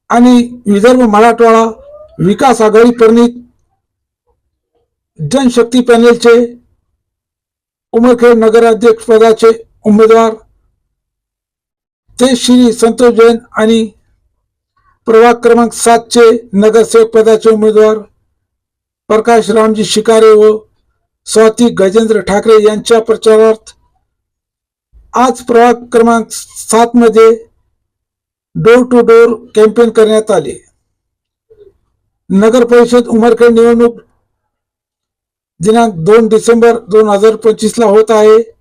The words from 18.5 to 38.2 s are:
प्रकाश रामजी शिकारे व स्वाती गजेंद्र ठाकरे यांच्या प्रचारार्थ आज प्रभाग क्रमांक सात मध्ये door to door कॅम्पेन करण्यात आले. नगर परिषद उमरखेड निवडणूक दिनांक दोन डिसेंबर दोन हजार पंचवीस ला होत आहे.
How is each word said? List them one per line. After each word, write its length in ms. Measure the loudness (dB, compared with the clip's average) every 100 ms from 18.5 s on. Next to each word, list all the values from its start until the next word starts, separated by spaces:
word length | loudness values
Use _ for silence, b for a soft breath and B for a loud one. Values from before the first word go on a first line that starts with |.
| _ _ _ _ _ -6
प्रकाश 420 | -4 0 -2 0
रामजी 360 | -2 -2 -2 -4
शिकारे 460 | -4 -2 2 4
व 260 | 4 2 -2 _ _ _ _ _ _ -8
स्वाती 440 | -2 0 0 -2
गजेंद्र 520 | 0 -2 -2 -2 -4
ठाकरे 420 | -2 -4 2 2 2
यांच्या 340 | -4 -2 -2
प्रचारार्थ 720 | -2 -4 0 2 2 -2 -8 _ _ _ _ _ _ _ _ _ _ _ _ _ _
आज 280 | -4 -4 -4
प्रभाग 320 | -4 0 0 -2 -4
क्रमांक 340 | -2 0 -2 -6
सात 560 | -16 -20 -20 -6 -2 -2
मध्ये 540 | 0 0 2 2 0 -8 _ _ _ _ _ _ _ _ _ _ -6
door 260 | 0 2 2
to 80 | 0
door 440 | 2 2 2 -2 -8 -2
कॅम्पेन 340 | -2 0 -2
करण्यात 420 | 0 0 0 -2
आले. 340 | -6 -6 -14 _ _ _ _ _ _ _ _ _ _ -20 _ _ _ _ _ -6
नगर 360 | -2 0 0 0
परिषद 420 | 2 2 0 -2
उमरखेड 440 | -2 0 0 0
निवडणूक 480 | 2 0 2 -2 -4 _ _ _ _ _ _ _ _ _ _ _ _ _ _ _ -10
दिनांक 340 | -4 -2 -2
दोन 340 | -4 0 0 2
डिसेंबर 520 | -2 0 0 0 -2
दोन 300 | -2 -2 0
हजार 260 | 0 0 0
पंचवीस 440 | -4 -4 -4 -4
ला 60 | 0
होत 200 | 0 0
आहे. 440 | 0